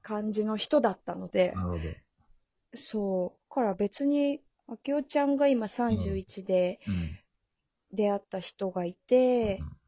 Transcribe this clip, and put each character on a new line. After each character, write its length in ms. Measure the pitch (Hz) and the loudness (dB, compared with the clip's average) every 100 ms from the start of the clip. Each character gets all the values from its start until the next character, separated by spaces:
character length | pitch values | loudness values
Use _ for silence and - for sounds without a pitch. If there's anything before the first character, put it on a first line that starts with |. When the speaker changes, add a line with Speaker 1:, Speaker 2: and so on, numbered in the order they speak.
Speaker 1:
感 300 | - 214 214 | -6 -6 -4
じ 140 | 208 214 | -2 -2
の 100 | 214 | -4
人 260 | - 302 | 2 2
だ 100 | 226 | 2
っ 80 | 190 | -2
た 160 | - 180 | -8 -10
の 120 | 185 | -4
で。 260 | 196 180 - | 2 2 0
Speaker 2:
な 80 | |
る 40 | 90 | -4
ほ 80 | 85 | -4
ど。 20 | 80 - _ _ _ _ _ _ _ | -6 -10 _ _ _ _ _ _ _
Speaker 1:
そ 640 | 240 - 220 202 185 180 _ | -8 -6 -4 -2 -2 -4 _
う。 120 | _ | _
だ 60 | - | -2
か 60 | |
ら 100 | 226 | 0
別 320 | 180 202 - 277 | 0 -2 0 0
に、 360 | 285 285 285 _ _ - | 2 2 -2 _ _ -16
あ 100 | 233 | -12
き 160 | - | -2
お 80 | 285 | -2
ち 160 | 285 294 | 0 0
ゃ 80 | 277 | 2
ん 100 | 277 | 4
が 120 | 285 | 4
今 200 | 254 214 | 4 0
三 300 | - 240 220 | -2 0 0
十 180 | 185 196 | 0 -4
一 280 | 185 - | -6 -12
で、 360 | 190 185 180 202 202 | 0 2 2 -2 -4
Speaker 2:
う 40 | |
ん。 20 | |
う 40 | 196 | -2
ん。 220 | - 82 _ _ _ _ _ _ _ | -4 -8 _ _ _ _ _ _ _
Speaker 1:
出 180 | 196 208 | -2 0
会 60 | 202 | 0
っ 40 | |
た 180 | _ 190 | _ -10
人 300 | 175 - 196 | -10 -6 -4
が 160 | 180 175 | -2 -6
い 80 | |
て、 640 | 180 _ 254 254 247 220 190 | -8 _ 4 6 4 0 -2
Speaker 2:
う 40 | |
ん。 140 | 78 - | -8 -12